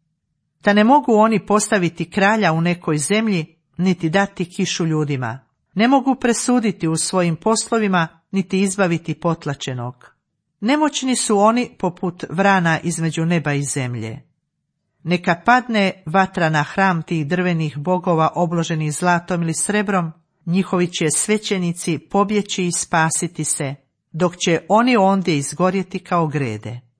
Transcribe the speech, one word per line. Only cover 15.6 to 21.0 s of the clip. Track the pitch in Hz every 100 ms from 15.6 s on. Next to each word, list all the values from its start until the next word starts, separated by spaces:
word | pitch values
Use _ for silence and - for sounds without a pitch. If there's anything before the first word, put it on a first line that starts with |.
| 247 220 190 - -
vatra | 180 190 190 165
na | 156
hram | 147 - 190 170
tih | 156 170 143
drvenih | 180 180 170 160 147
bogova | 147 180 175 165 156 -
obloženih | 175 170 165 160 151
zlatom | 147 180 175 175 175
ili | 165
srebrom, | 156 - 208 202 196 165 - _ _ -
njihovi | 180 185 185 175
će | -